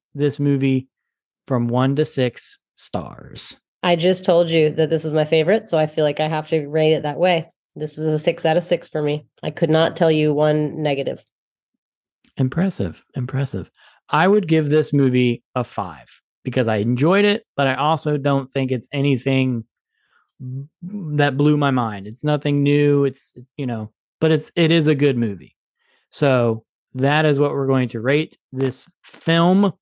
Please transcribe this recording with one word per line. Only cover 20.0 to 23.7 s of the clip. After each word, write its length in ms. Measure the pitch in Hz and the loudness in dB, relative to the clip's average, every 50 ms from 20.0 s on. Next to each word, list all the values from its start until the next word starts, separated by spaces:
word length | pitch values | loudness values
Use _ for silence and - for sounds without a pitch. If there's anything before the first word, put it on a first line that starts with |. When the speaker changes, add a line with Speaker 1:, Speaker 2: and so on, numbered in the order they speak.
| _ _ _ _ _ _ _ - 135 127 127 135 139 147 _ _ | _ _ _ _ _ _ _ -16 -14 -12 -10 -10 -12 -14 _ _
Speaker 1:
that 560 | - 180 202 208 190 156 147 147 143 143 131 135 | -14 -12 -10 -10 -8 -4 0 0 0 2 2 2
blew 180 | 147 151 151 | 2 2 2
my 160 | 147 147 139 | 2 2 0
mind. 360 | 131 131 120 110 104 98 95 104 | 0 0 -2 -2 -6 -8 -12 -14
It's 160 | 110 - - | -12 -6 -2
nothing 380 | 151 151 151 - 147 143 143 | -2 -2 0 0 0 0 2
new. 440 | 143 143 143 147 147 147 143 143 139 | 2 2 2 4 4 4 2 2 2
It's, 280 | 139 135 - - - - 135 123 - _ | 0 -2 -6 -12 -20 -20 -20 -20 -16 _
you 100 | - 143 | -8 -6
know, 280 | 127 | -6